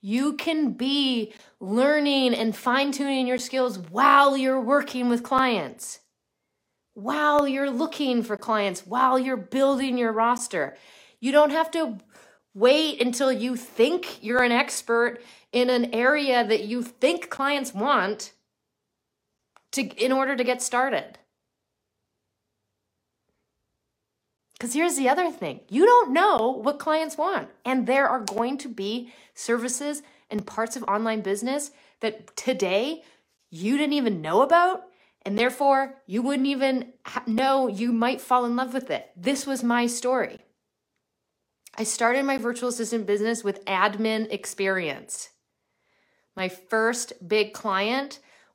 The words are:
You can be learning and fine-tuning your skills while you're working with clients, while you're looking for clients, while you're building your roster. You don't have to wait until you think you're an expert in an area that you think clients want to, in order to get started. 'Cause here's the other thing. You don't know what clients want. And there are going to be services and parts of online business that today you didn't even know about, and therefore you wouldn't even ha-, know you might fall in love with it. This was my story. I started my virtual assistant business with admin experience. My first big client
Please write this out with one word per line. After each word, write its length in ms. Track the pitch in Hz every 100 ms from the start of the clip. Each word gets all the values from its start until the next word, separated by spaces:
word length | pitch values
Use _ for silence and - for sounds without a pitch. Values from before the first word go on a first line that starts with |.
You 320 | 196 233 285
can 380 | 294 - 320 285
be 600 | 190 262 285 269 240 214 - - _
learning 760 | 185 220 277 302 285 277 254
and 200 | 233 226
fine-tuning 720 | 208 254 247 285 269 277 269 254
your 120 | 254
skills 400 | 247 262 254 196
while 580 | 165 190 277 277 285 269
you're 240 | 262 262
working 480 | 226 285 285 254 247
with 140 | 240
clients, 800 | 240 262 262 214 139 - - - _ _ _ _ _ _ _ _ _
while 560 | - 208 294 302 294 285
you're 220 | 269 277
looking 520 | 240 320 - 285 240
for 140 | 214 208
clients, 500 | - 214 202 180 180
while 320 | 240 262 262
you're 180 | 262 262
building 580 | 180 269 269 269 269 247
your 160 | 233
roster. 640 | 214 233 240 - 180 143 - - - - _
You 120 | 247
don't 180 | 285 302
have 200 | 302 320
to 260 | 330 302 202 _ - - _ _
wait 480 | 196 240 294 311 214
until 280 | 247 240 269
you 240 | 240 240
think 680 | 240 - - 254 349 - -
you're 180 | 214 247
an 100 | 247
expert 680 | 240 - - - 233 240 233 - - _
in 160 | 240 247
an 260 | 247 240
area 520 | 226 247 294 277 247 214
that 180 | 214
you 180 | 208 247
think 460 | 240 - 269 339 -
clients 460 | - 277 285 269
want 580 | 190 247 262 190 214 - _ _ _ _ _ _ _ _ _ _ _ _ _ _
to, 100 | -
in 300 | 233 - 247
order 220 | 262 269
to 100 | 269
get 180 | 247 247
started. 560 | - 247 262 196 - - _ _ _ _ _ _ _ _ _ _ _ _ _ _ _ _ _ _ _ _ _ _ _ _ _ _ _ _ _ _ _ _ _ _
'Cause 140 | 240
here's 240 | 277 339 277
the 120 | 254
other 220 | 302 349
thing. 300 | - 165 127 _
You 160 | 220
don't 280 | 403 494 359
know 380 | 277 403 294 226
what 280 | 262 226 294
clients 380 | - 311 - -
want. 340 | 330 370 147 _
And 220 | 240 262 208
there 220 | 269 277
are 120 | 247
going 380 | 208 208 233 269
to 100 | 277
be 440 | 220 196 233 240 - -
services 680 | - - 240 247 247 294 294 - _ _
and 160 | 214 -
parts 300 | - 226 247
of 80 |
online 380 | - 208 226 220
business 480 | 196 202 233 285 294 _ _ _
that 340 | 226 220 - -
today 640 | - 254 190 196 262 320 - _ _ _ _
you 280 | 160 196 277
didn't 160 | 294
even 260 | 294 240 185
know 220 | 156 180
about, 480 | 254 330 359 370 - _ _ _
and 160 | 196 202
therefore 640 | 247 247 277 269 269 269 -
you 140 | 202
wouldn't 280 | 247 277 269
even 440 | 277 269 254 254 - -
ha-, 180 | - -
know 420 | 220 262 269 254
you 240 | 196 240
might 280 | 233 240 262
fall 240 | - 247
in 120 | 240 240
love 180 | 254
with 160 | 262 262
it. 200 | 139 - -
This 300 | 175 277 -
was 160 | 269
my 240 | 233 240 240
story. 540 | 240 247 254 185 123 _ _ _ _ _ _ _ _ _ _ _ _ - -
I 80 |
started 400 | 220 - 233 254 277
my 100 | 269
virtual 320 | 233 240 247
assistant 380 | 240 226 233 202
business 360 | 202 220 233
with 220 | 202 196
admin 640 | - 190 202 202 220 220 214
experience. 1000 | 208 - - 190 190 165 139 - - - _ _ _ _ _ _ _ _ _ _ -
My 120 | 185
first 800 | 180 _ 226 220 240 - - 175
big 280 | 214 208
client 640 | - 214 190 208 262 277 - _ _ _